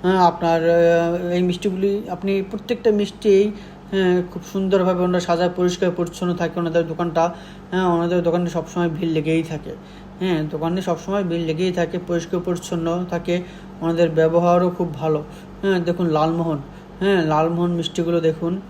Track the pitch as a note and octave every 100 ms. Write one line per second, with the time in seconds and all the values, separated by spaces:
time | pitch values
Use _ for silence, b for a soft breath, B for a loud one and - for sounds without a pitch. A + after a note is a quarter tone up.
0 | F3+ F#3 F3 E3+ E3 E3 E3 E3+ E3+ E3+
1 | E3+ F3 F3 F3 F3+ F3+ G#3 F#3 G3 G3+
2 | G#3+ F3+ G3 G3 F#3+ G#3+ - A#3+ A#3 G#3
3 | G3+ - A3 G3 G#3 G#3 B B - G3
4 | F#3 F3+ F3 F#3 - G3 F#3+ F#3+ F3+ F3+
5 | F3+ F3+ F3 E3+ F3+ F3+ F3+ F3+ F#3 F3+
6 | E3+ - F3+ F3 E3+ E3+ E3+ E3 E3 D#3+
7 | E3+ D#3+ E3+ F3 B B - F3+ F#3 E3+
8 | E3+ F3+ E3+ E3+ F3 E3+ D#3+ - F3 D#3
9 | E3 D#3+ D3+ D#3+ D#3+ D#3 - - B B
10 | B - F#3 E3 D#3 D3+ E3 F3+ F#3 E3
11 | - G3+ F#3 E3+ E3 D#3+ F#3 F3+ E3+ F#3
12 | F3+ E3+ E3 F3+ F3+ F3+ - E3+ E3 E3+
13 | F3+ F3 F3 F3 F3 B B - E3 E3
14 | E3+ D#3 D#3+ E3+ F3 F3 F3+ F3 E3+ C#3+
15 | D#3+ D3+ D3+ B B - G3 F#3 E3+ F3
16 | F3 D#3 D#3 E3 E3 D3+ C#3+ B B -
17 | F#3+ F#3+ D#3 D3+ D#3+ E3+ F3 E3+ E3 -
18 | E3+ E3+ D#3+ D#3+ E3+ F#3+ G3